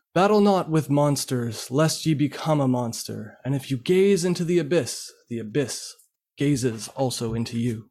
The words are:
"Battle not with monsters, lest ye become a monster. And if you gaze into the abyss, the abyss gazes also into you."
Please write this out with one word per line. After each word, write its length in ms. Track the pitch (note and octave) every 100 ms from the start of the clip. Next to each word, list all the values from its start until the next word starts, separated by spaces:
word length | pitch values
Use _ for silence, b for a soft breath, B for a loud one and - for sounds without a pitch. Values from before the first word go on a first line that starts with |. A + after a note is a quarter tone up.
| _
"Battle 280 | E3 G3+ G#3+
not 280 | G3+ F#3 D#3+
with 200 | D#3 C3+
monsters, 840 | C#3+ D3 C#3+ - B2+ A#2 A2 -
lest 340 | C3 D#3+ - D#3+
ye 80 |
become 460 | C#3+ C#3+ - D#3+ D3+
a 80 | C3
monster. 720 | B2 A#2+ A2+ - G#2+ G#2+ - C3
And 100 | C#3
if 160 | -
you 60 | C3
gaze 480 | - F#3 G3+ G3 F3+
into 180 | E3+
the 160 | E3 F3
abyss, 500 | C#3+ E3 D3+ - - - _
the 100 | A#2
abyss 560 | G#2+ C#3+ A#2+ - - - _ _ _ -
gazes 520 | C#3+ C3+ B2 A2 G#2
also 440 | - C3 - A#2
into 240 | A2+ A#2 A#2
you." 320 | A#2+ A2 -